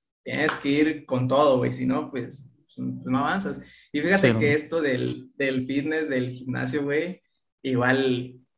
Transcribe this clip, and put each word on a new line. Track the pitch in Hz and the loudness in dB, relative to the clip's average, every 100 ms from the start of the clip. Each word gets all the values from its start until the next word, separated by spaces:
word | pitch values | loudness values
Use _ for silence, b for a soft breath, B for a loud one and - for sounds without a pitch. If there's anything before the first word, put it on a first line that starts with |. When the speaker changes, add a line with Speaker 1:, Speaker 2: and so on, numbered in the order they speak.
| _ _ | _ _
Speaker 1:
Tienes | - 127 151 - | -8 0 0 0
que | 143 | 0
ir | 143 151 147 - | 2 2 0 -2
con | 127 127 | -2 2
todo, | 135 147 127 | 4 6 4
güey, | 123 | 2
si | 127 127 | -2 -2
no, | 139 151 | -2 -2
pues, | 131 117 - - _ | -6 -8 -12 -20 _
pues, | _ - | _ -10
no | 127 127 127 127 | -8 -8 -2 -2
avanzas. | 147 190 156 135 B B B | 0 -2 -4 -8 B B B
Y | 147 | -2
fíjate | 160 196 135 | 2 4 4
Speaker 2:
Sí, | 107 | 4
Speaker 1:
que | 147 | 4
Speaker 2:
¿no? | 151 | 2
Speaker 1:
esto | 151 165 | 0 -2
del, | 147 127 123 123 - - | 0 0 -2 -6 -10 -4
del | 139 131 127 | -2 -2 -2
fitness, | 139 147 156 151 | -2 -2 -2 -2
del | 127 123 | -2 -2
gimnasio, | - 127 123 127 147 | -6 -6 -4 -4 -2
güey, | 143 147 170 185 _ _ _ _ | -2 -2 -2 -8 _ _ _ _
igual, | 135 127 123 131 135 123 127 - _ | -2 2 4 4 2 0 -2 -12 _